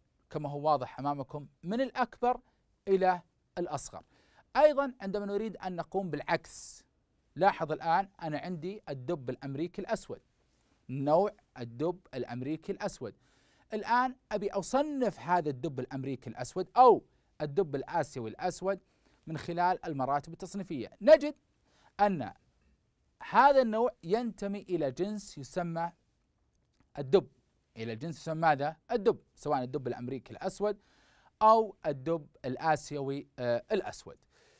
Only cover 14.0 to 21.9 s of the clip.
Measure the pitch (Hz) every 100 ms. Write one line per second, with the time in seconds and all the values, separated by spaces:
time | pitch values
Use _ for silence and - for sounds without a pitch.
14 | 254 254 - 214 208 202 - 269 302 277
15 | 226 - 160 180 151 127 160 131 120 135
16 | 131 127 131 127 127 185 180 240 254 170
17 | - _ _ - 156 147 160 135 - 165
18 | 143 135 110 - 180 - 190 196 _ _
19 | _ _ - 156 - 170 180 175 170 139
20 | 127 143 165 165 185 202 185 143 104 -
21 | 220 311 294 - _ _ _ _ _